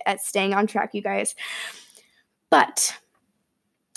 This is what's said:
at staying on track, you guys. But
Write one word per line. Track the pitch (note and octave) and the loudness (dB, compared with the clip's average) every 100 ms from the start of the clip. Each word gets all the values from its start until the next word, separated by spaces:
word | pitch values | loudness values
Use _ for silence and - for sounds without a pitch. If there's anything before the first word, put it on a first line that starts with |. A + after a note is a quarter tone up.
| - | -2
at | G3 | -2
staying | - G3+ G3 | -2 0 2
on | G3 G#3+ | 4 2
track, | G3+ - | 2 -2
you | G#3 | -2
guys. | G3+ G3 G#3 - - - - - - - _ _ _ _ - | -2 -2 -2 -6 -10 -10 -12 -14 -20 -20 _ _ _ _ 2
But | D#4 - - - - _ _ _ _ _ _ _ _ _ | 4 4 0 -2 -4 _ _ _ _ _ _ _ _ _